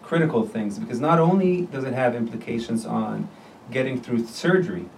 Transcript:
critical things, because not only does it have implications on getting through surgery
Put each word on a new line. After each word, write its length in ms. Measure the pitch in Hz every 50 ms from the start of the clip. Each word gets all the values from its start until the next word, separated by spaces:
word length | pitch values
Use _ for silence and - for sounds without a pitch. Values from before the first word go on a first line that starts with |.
| -
critical 420 | - 165 170 160 156 - 117 104
things, 340 | - - 113 104 104 98 107
because 220 | 110 - 123 123
not 180 | 143 156 170 165
only 440 | 160 170 190 196 185 180 180 175 175
does 200 | - 139 135 131
it 100 | 131 120
have 220 | 127 131 123 117
implications 680 | 120 113 - - - - - 117 117 113 - 117 110 -
on 420 | 113 113 110 110 110 107 107 104 - - - - - - - - -
getting 280 | 120 131 131 135 131 123
through 260 | - - 123 113 117
surgery 600 | - - - - 175 190 190 170 - - 175 170 - -